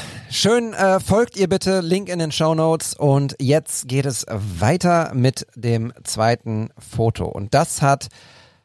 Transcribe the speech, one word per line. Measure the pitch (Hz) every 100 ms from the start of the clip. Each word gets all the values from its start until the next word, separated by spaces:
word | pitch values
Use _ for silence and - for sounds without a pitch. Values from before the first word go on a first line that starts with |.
| - - -
schön, | - 196 240 226
äh, | - 196 190
folgt | - 196 240 190
ihr | 185
bitte, | 190 185 190
Link | 165 190 190
in | 175
den | 160
Shownotes. | - 160 160 160 160 -
Und | - 147 139 139 -
jetzt | 131 151 - - 131
geht | 135 143
es | 117 -
weiter | 107 104 82 107 180 175 170 156
mit | 127 127 - - -
dem | 120 113 117 -
zweiten | - 110 113 120 117 107 113 -
Foto. | - - 113 - -
Und | - 101
das | 135 165 -
hat | 139 139 - - - - - _